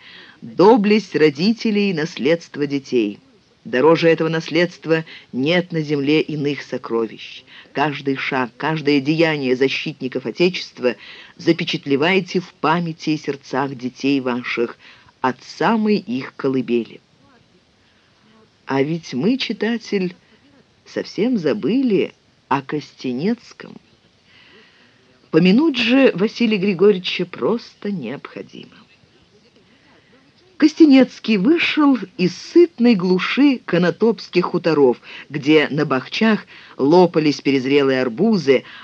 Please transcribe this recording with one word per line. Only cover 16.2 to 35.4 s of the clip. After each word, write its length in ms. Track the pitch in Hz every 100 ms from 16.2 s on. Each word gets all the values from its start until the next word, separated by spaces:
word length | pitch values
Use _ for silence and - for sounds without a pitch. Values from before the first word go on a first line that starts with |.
| 127 -
колыбели». 640 | 139 131 113 120 104 - _ _ _ _ _ 180 _ _ _ _ _ _ _ _ _ _ -
А 140 | 139
ведь 320 | 139 165 -
мы, 240 | 123 175 262
читатель, 800 | - 208 214 233 - 202 180 - _ _ _ _ _ _ -
совсем 500 | 107 92 - 226 240
забыли 760 | 151 110 123 247 262 185 113 - _ _ _
о 160 | 135
Костенецком. 1120 | 135 151 - - 131 123 180 240 - - - - - _ _ _ _ _ _ - _ _ _ _ _ _ _
Помянуть 480 | 160 180 220 330 247
же 340 | 226 262 262 -
Василия 420 | 214 - 233 214
Григорьевича 720 | 202 170 202 185 180 - 180
просто 640 | - 123 233 - _ 208
необходимо. 800 | 196 113 139 - - - 62 - - _ _ _ _ _ _ _ _ _ _ _ _ _ _ _ _ _ -
Костенецкий 800 | 311 - 311 269 254 - - 214
вышел 640 | 202 339 - - 294 247 185 -
из 160 | 175 -
сытной 600 | - 330 349 - 240 208
глуши 640 | 185 185 - - 285 254 -
конотопских 800 | 170 175 160 226 214 - 175 -
хуторов, 560 | 175 170 151 135 117 - - -
где 380 | 135